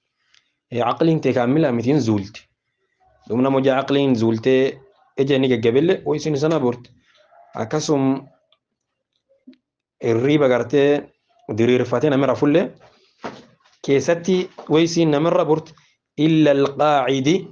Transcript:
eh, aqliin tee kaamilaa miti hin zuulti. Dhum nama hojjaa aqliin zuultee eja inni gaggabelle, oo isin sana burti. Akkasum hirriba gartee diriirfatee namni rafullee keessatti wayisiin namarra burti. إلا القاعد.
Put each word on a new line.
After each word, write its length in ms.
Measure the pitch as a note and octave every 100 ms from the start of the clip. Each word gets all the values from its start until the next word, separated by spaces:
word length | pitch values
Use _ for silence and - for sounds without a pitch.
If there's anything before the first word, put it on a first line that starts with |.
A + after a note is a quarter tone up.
| _ _ _ _ _ _ _
eh, 160 | A#2+ A#2
aqliin 300 | C3+ E3 D#3+
tee 120 | C3
kaamilaa 400 | B2+ A#2+ D3 D#3
miti 200 | A#2 A#2
hin 80 | D3
zuulti. 400 | A2+ G#2 G2 - _ _ _ _ _ _ _ _ -
Dhum 140 | A2
nama 160 | C3+ C3+
hojjaa 220 | C3 C3
aqliin 320 | C3 C#3 C#3
zuultee 680 | A#2+ A2+ A2+ A#2+ C3 C3 - - _ _ -
eja 200 | C3+ C3+
inni 120 | C3+
gaggabelle, 540 | A#2+ A2+ B2 E3 E3+ -
oo 80 |
isin 220 | D3+ D#3 C#3+
sana 240 | D#3 D#3+
burti. 300 | B2+ A#2 - _ _ _ _ _ _
Akkasum 760 | - A2+ D#3 D3+ D3 C3+ C3+ - _ _ _ _ _ _ _ _ _ _ _ - - _ _ _ _
hirriba 440 | - A2+ C3+ D3 C3+
gartee 600 | B2 A#2 C#3+ C#3+ D3 - _ _ _ - G#2+
diriirfatee 520 | A#2 B2 A#2 B2 D3+
namni 160 | C3+ C3+
rafullee 480 | A#2 D3 D3+ B3 - - _ _ _ - - - _ _ _
keessatti 680 | - C#3 C#3 E3+ E3+ F#3 F#3 - -
wayisiin 420 | D3+ E3 E3+ E3
namarra 340 | C#3+ E3 F3+
burti. 280 | D#3 D#3+ - - _ _ _ -
إلا 340 | D#3 D#3+ D3
القاعد. 760 | C#3 C3+ C#3 D3+ D3 B2+ C3+ C3 F3+ -